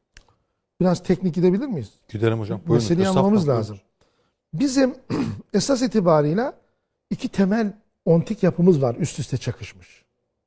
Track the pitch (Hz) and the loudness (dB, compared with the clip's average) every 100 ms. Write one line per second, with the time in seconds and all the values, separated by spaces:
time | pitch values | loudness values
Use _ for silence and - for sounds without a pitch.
0 | _ - - _ _ _ _ - 180 170 | _ -20 -20 _ _ _ _ -4 -2 -2
1 | - 180 185 160 180 196 285 175 107 _ | -2 -2 -2 0 2 0 -2 -8 -10 _
2 | _ 107 113 113 104 113 - 113 113 170 | _ -2 0 0 -4 -6 0 0 2 0
3 | 190 185 196 214 147 117 107 101 _ _ | 2 2 2 2 2 0 -4 -10 _ _
4 | _ _ _ _ _ 160 277 262 254 302 | _ _ _ _ _ -4 -2 2 0 -2
5 | - 285 233 101 - 208 - 254 247 214 | -6 -4 -4 -8 -4 -2 0 0 0 0
6 | 175 156 147 180 269 - _ _ _ _ | 4 4 4 0 -4 -8 _ _ _ _
7 | - - 254 - 190 226 214 - _ _ | -10 -8 -4 0 2 0 -2 -6 _ _
8 | - 165 - 214 180 - 175 156 131 117 | 2 2 2 0 0 4 4 4 2 -2
9 | 156 - 127 131 - - 101 95 - _ | -4 -6 -6 -6 -6 -10 -12 -20 -20 _
10 | _ _ _ _ | _ _ _ _